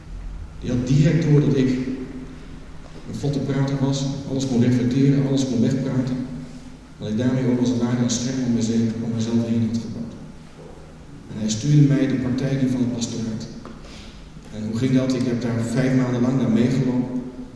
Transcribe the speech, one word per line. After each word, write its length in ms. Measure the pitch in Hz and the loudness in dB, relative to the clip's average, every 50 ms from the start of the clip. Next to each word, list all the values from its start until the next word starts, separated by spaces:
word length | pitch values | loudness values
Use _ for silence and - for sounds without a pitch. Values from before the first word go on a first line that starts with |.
| - - - - - - - - - - - - | -16 -14 -14 -12 -10 -10 -10 -10 -12 -12 -12 -10
Die 100 | - 120 | -6 -2
had 180 | 123 123 - - | -2 -2 0 2
direct 420 | 139 151 156 165 156 165 - 147 | 4 4 6 6 4 4 4 6
door 100 | 147 143 | 6 6
dat 180 | - - 135 135 | 6 6 4 4
ik 120 | 127 123 127 127 - - - - - - - - - - - - - - - - - - - - - - - - - - | 2 2 2 0 -2 -4 -6 -6 -8 -10 -10 -12 -12 -12 -14 -14 -14 -14 -14 -14 -14 -14 -14 -14 -14 -14 -16 -14 -12 -10
een 100 | 104 - | -8 -4
vlotte 200 | - 143 - 135 | -2 -2 -2 -2
prater 360 | 120 - 131 139 139 139 139 131 | -2 -2 0 0 0 0 0 0
was, 240 | 131 135 139 - - - - - - - | 0 0 0 0 -2 -2 -4 -6 -6 -4
alles 180 | 135 135 135 - | -4 -2 -2 0
kon 140 | 120 117 | 2 4
reflecteren, 680 | 123 123 127 - 127 123 135 139 139 143 139 - - - | 4 4 4 4 2 2 4 4 6 6 6 4 4 2
alles 180 | 135 - - | 2 2 2
kon 160 | - 120 113 | 2 2 2
wegpraten. 540 | - - - - - 131 - 127 - - - - - - - - - - - - - - - - - - - - | 2 2 2 0 0 0 0 0 0 0 -2 -4 -4 -8 -8 -10 -12 -12 -14 -16 -16 -16 -18 -18 -18 -20 -16 -10
Dat 100 | 104 104 | -6 -4
ik 80 | 107 110 | -2 0
daarmee 320 | 127 127 127 - - 123 | 2 2 2 2 2 2
ook 80 | 123 123 | 2 2
als 100 | 123 - | 2 2
het 120 | - 117 | 2 2
ware 220 | 117 117 123 - 120 | 0 0 2 2 2
een 60 | 117 | 0
scherm 340 | - - 127 135 131 131 123 117 | 0 0 -2 -2 -2 0 0 0
om 60 | 117 | 2
mezelf, 360 | 110 104 110 113 113 113 110 107 113 113 | 2 2 2 2 2 2 2 0 -2 -4
om 80 | 113 117 | -4 -2
mezelf 320 | 113 110 117 117 117 113 113 | -2 -2 0 2 0 2 2
heen 200 | 117 117 110 107 | 2 2 2 0
had 100 | - - - | 0 -2 -4
gebouwd. 280 | - - - - - - - - - - - - - - - - - - - - - - - - - - - - - | -4 -8 -8 -10 -10 -12 -14 -16 -16 -16 -18 -18 -18 -18 -18 -18 -18 -18 -18 -18 -18 -18 -20 -20 -18 -18 -18 -16 -12
En 100 | 101 107 | -8 -6
hij 100 | 110 107 | -2 -2
stuurde 320 | - - 143 147 147 147 | -2 0 2 4 6 8
mij 260 | 139 135 - - 131 - | 8 6 6 4 2 2
de 60 | 117 | 0
praktijk 480 | - - 120 120 - 139 131 135 131 | 0 0 -2 -2 -2 0 -2 0 0
in 80 | 127 123 | 0 0
van 100 | 123 123 | 2 0
het 140 | 120 120 - | 0 0 0
pastoraat. 540 | 117 117 - 113 113 113 110 107 107 - - - - - - - - - - - - - - - - - - - - - - - | -2 -4 -4 -4 -4 -4 -4 -6 -6 -8 -10 -12 -14 -14 -16 -16 -16 -18 -18 -16 -16 -16 -16 -16 -18 -18 -18 -18 -18 -16 -14 -10
En 60 | 107 107 107 | -8 -6 -4
hoe 100 | 110 117 | -2 0
ging 160 | 135 127 127 | 0 2 4
dat? 180 | 127 131 127 - | 4 4 2 0
Ik 120 | 120 120 | 0 0
heb 160 | 123 117 113 | 0 0 0
daar 200 | - 117 113 113 | -2 -2 -2 -2
vijf 340 | 113 113 - 139 131 127 131 | -2 0 0 2 2 4 4
maanden 260 | 131 127 123 123 117 | 4 4 2 2 2
lang 160 | 120 131 139 127 | 2 2 2 2
naar 80 | 117 110 | 2 4
meegelopen. 720 | 110 113 123 139 135 123 - 127 123 - - - - - - - - - - - - | 4 4 4 4 4 2 2 2 2 0 -2 -2 -4 -6 -6 -6 -10 -12 -14 -14 -14